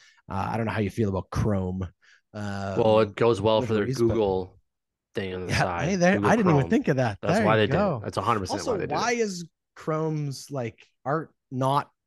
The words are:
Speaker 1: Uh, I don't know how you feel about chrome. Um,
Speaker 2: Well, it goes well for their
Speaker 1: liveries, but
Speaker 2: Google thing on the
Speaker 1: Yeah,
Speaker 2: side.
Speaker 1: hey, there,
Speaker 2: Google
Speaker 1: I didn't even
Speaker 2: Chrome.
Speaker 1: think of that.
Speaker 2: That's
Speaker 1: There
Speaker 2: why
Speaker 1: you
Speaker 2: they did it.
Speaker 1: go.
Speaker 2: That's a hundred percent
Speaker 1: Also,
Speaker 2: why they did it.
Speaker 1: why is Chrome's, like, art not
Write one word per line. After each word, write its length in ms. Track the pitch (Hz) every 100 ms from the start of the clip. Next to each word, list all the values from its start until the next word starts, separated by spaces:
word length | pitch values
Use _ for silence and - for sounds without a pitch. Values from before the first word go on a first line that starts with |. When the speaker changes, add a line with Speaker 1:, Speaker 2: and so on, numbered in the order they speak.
| _ _ -
Speaker 1:
Uh, 200 | 95 98
I 60 | 110
don't 80 | 110
know 60 |
how 80 | 101
you 80 | 101
feel 180 | - 104
about 200 | 92 -
chrome. 540 | - 113 101 92 92 90 - _ _ _
Um, 440 | 104 104 98 98 98
Speaker 2:
Well, 220 | 110 110
it 140 | 104 98
goes 240 | 117 104
well 200 | 107 110
for 120 | 113
their 100 | 110
Speaker 1:
liveries, 140 | 101 131
but 80 | 117
Speaker 2:
Google 520 | 113 101 95 90 _ _ _ _ _ _ -
thing 180 | 95
on 120 | 92 90
the 60 |
Speaker 1:
Yeah, 60 | -
Speaker 2:
side. 300 | 92 87 151
Speaker 1:
hey, 60 | 190
there, 200 | 175 202
Speaker 2:
Google 140 | 202
Speaker 1:
I 60 | 220
didn't 140 | 185
even 100 | 143
Speaker 2:
Chrome. 80 | 85
Speaker 1:
think 180 | 262 214
of 80 | 131
that. 200 | 120 98
Speaker 2:
That's 160 | 101 -
Speaker 1:
There 80 | 107
Speaker 2:
why 100 | 110
Speaker 1:
you 60 |
Speaker 2:
they 60 | 107
did 60 | 160
it. 20 |
Speaker 1:
go. 240 | 202 127
Speaker 2:
That's 140 | 101 101
a 40 |
hundred 200 | 98 110
percent 180 | 185 302
Speaker 1:
Also, 120 | -
Speaker 2:
why 40 | -
they 40 | -
did 60 |
it. 40 | 156
Speaker 1:
why 160 | 220
is 320 | 240 214 180 165 _ _ -
Chrome's, 680 | - 156 160 156 143 131 -
like, 260 | 139 117 - _ _ 127
art 260 | 156 143 _ _
not 380 | 127 131 143 - _